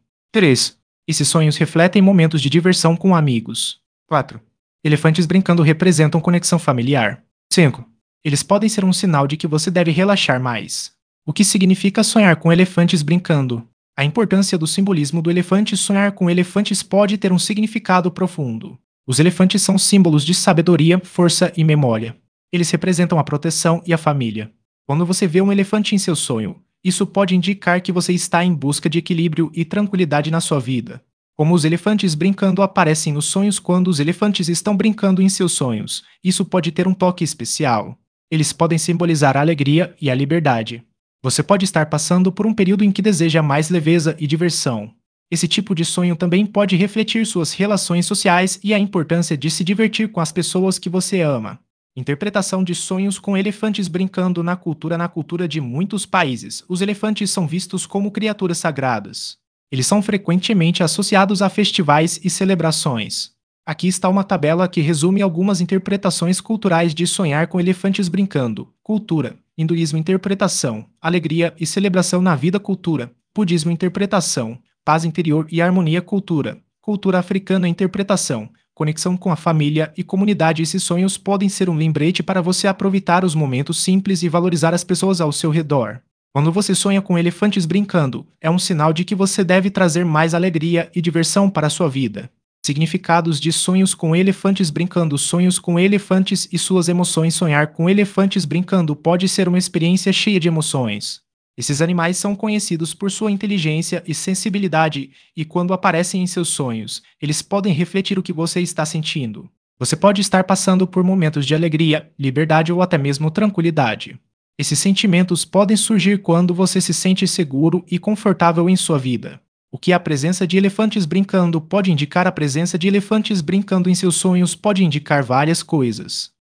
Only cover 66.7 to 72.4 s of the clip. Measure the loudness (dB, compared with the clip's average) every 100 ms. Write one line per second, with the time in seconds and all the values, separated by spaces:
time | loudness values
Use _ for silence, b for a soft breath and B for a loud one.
66.7 | 2 0 0 -4 -2 -2 0 -2 0 0
67.7 | 0 -2 -2 -2 -2 -2 -2 -4 -6 -12
68.7 | _ -4 -4 -2 -2 -2 -8 _ -6 -2
69.7 | 0 0 -2 0 -2 0 -2 -2 -2 -4
70.7 | -6 -12 _ -4 -2 -2 -2 -2 -4 -6
71.7 | -2 0 0 0 0 2 2